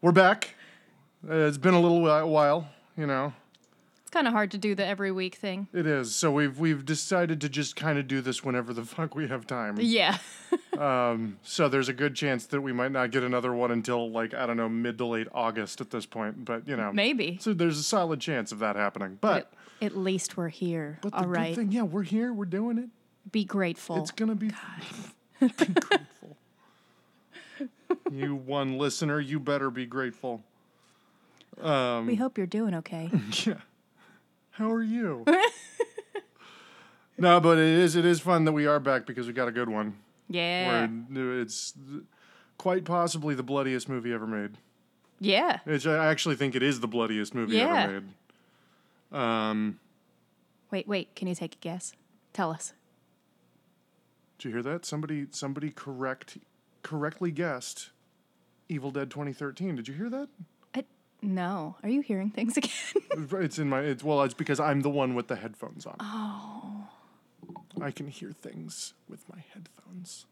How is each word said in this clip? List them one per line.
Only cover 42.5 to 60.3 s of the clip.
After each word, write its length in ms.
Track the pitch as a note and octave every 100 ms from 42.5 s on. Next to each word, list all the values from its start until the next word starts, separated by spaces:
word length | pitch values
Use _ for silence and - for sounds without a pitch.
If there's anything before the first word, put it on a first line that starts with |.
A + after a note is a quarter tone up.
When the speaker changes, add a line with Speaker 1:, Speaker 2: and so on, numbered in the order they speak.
| _
Speaker 1:
quite 260 | F#3 F#3 D#3+
possibly 480 | F3 E3+ D#3+ D3+
the 80 | C3+
bloodiest 460 | B2+ C#3 C3+ B2+ A#2
movie 240 | C3 A#2
ever 140 | A2+ A2
made. 300 | G#2+ G#2 G#2+ _ _ _ _ _ _
Speaker 2:
Yeah. 400 | F#3+ G3 E4 C#3
Speaker 1:
Which 240 | - D3+ C#3+
I 180 | D#3 D#3
actually 300 | D#3 E3+ B2+
think 180 | C#3
it 80 | B2
is 180 | C3 C3
the 80 | A2+
bloodiest 460 | A#2 A2+ G#2+ G#2
movie 220 | A#2+ A2+ A3
Speaker 2:
Yeah. 260 | C4 E4+
Speaker 1:
ever 180 | D#3 G3 G3 F#3+ _ _ _ _ _ _ _ _ _
made. 80 | C#3+
Um, 600 | A#2 A2+ A2 G#2+ G#2+ - _ _ _ _ _ _ _ _ _
Speaker 2:
Wait, 180 | G3 G3+
wait. 280 | G3 - -
Can 120 | F#3
you 60 |
take 220 | F3 E3 -
a 20 |
guess? 340 | E3 F3+ - - _ _ _
Tell 180 | - F3
us. 220 | D#3+ - _ _ _ _ _ _ _ _ _ _ _ _ _ _ _ _ _
Speaker 1:
Did 120 | C3
you 20 |
hear 100 | A#2
that? 220 | B2 E3+ -
Somebody, 400 | D3+ D3+ D3+ C#3
somebody 400 | - C#3 C#3 D3+
correct, 640 | - - C3 C3 C3 - - _ _ _ _
correctly 480 | - D#3 D3 D#3+ F3+
guessed 580 | D3 E3+ B2+ - - - _ _ _ _ _ _ _ _
Evil 220 | D#3 C3+
Dead 180 | C3+ C#3
twenty 240 | C#3+ D3
thirteen. 420 | C3 C#3+ C3 F#3+ C#3+
Did 100 | A#2
you 60 | C#3
hear 140 | A#3
that? 160 | C4 C#4+